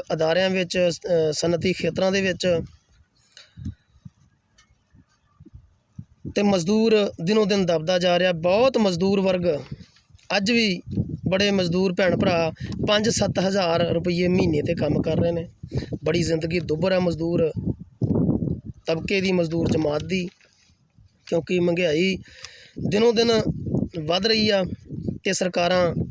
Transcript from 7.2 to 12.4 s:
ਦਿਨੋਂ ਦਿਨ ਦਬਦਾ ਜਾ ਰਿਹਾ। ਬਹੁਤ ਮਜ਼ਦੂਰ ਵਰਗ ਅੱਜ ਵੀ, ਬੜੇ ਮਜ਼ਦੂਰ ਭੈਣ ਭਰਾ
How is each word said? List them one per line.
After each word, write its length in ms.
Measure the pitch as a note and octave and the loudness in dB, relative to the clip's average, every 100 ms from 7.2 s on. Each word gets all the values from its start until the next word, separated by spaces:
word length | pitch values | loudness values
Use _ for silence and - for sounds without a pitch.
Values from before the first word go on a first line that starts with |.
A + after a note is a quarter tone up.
ਦਿਨੋਂ 240 | E3 A3 G3+ | 0 2 2
ਦਿਨ 200 | G3+ F3+ | 2 2
ਦਬਦਾ 320 | E3 D#3+ F#3 | 0 0 0
ਜਾ 200 | F3+ F3 | 2 2
ਰਿਹਾ। 140 | F#3 | 2
ਬਹੁਤ 460 | E3 F3 G3+ C4 B3+ | 0 2 4 4 4
ਮਜ਼ਦੂਰ 420 | G3+ E3+ F#3+ G3 | 2 2 2 2
ਵਰਗ 400 | F#3+ F#3 F3 C#3+ - - - _ _ - - G3 | 2 0 0 -2 -6 -16 -18 _ _ -16 -4 -2
ਅੱਜ 160 | G3 | 2
ਵੀ, 280 | A#3 A3 F3+ - - - - - | 2 2 0 -4 -6 -4 -4 -2
ਬੜੇ 220 | F#3+ G3+ | 2 2
ਮਜ਼ਦੂਰ 440 | G3 F3 F3+ F#3+ | 2 0 0 0
ਭੈਣ 220 | F3+ F#3 E3+ | 2 2 2
ਭਰਾ 360 | G3 E3+ | 2 2